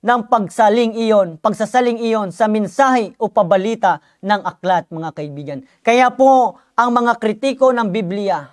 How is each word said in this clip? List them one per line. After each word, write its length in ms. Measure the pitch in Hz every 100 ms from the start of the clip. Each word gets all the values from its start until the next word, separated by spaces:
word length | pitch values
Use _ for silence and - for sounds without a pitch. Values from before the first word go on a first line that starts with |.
ng 280 | 202 240 220
pagsaling 680 | 233 196 - 214 220 233 220
iyon, 400 | 226 214 180 160
pagsasaling 580 | 220 202 214 254 247 233
iyon 320 | 226 220 202
sa 160 | 175 214
mensahe 640 | 214 202 - 269 254 214 -
o 120 | 214
pabalita 680 | - 185 196 196 226 196 156 _ _
ng 200 | 185 208
aklat, 440 | 185 - 180 180 170
mga 180 | 160 160 -
kaibigan. 420 | 147 143 147 139 - _
Kaya 320 | - 240 247
po, 480 | 247 262 262 233 - _ -
ang 160 | 240
mga 240 | 240 240 233
kritiko 560 | 214 214 269 262 262
ng 160 | 247 220
Biblia 520 | 185 180 196 202 170 139